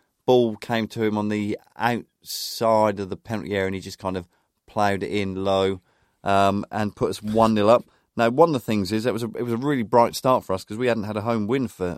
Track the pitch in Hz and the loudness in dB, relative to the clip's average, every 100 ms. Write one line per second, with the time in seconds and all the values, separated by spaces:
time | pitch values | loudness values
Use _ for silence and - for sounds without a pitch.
0 | _ _ - 123 117 104 - 113 107 117 | _ _ 2 4 4 -2 -6 -4 -4 -2
1 | 110 104 104 107 104 - _ - 113 117 | -2 0 -2 -2 -2 -6 _ -4 -2 -2
2 | - _ - - - - 113 110 107 101 | -6 _ -14 -12 -10 -2 2 4 2 0
3 | 95 92 - 110 76 101 95 95 95 - | -6 -10 -8 -8 -4 -2 -2 -4 -10 -10
4 | 95 92 87 _ _ _ _ 110 104 98 | -6 -6 -10 _ _ _ _ -2 0 0
5 | - 104 98 95 98 98 95 95 _ _ | -4 -4 -4 -4 0 2 0 -2 _ _
6 | _ _ 98 98 98 101 - 104 104 - | _ _ 0 2 4 2 -4 -4 -4 -2
7 | 110 98 107 110 113 107 104 120 - _ | -4 -4 -2 2 4 4 6 4 2 _
8 | _ - 117 131 170 139 - 104 92 110 | _ 0 2 4 4 2 -2 -2 -2 -2
9 | 120 107 117 - 120 117 139 139 107 120 | -2 -4 -6 -6 -4 -4 -2 -2 2 4
10 | 117 - 131 123 - 95 - 107 123 113 | 4 2 0 0 0 -6 -6 -4 -2 -2
11 | 101 107 110 117 104 135 117 - 90 | -4 -4 -2 -2 0 -2 -4 -4 -6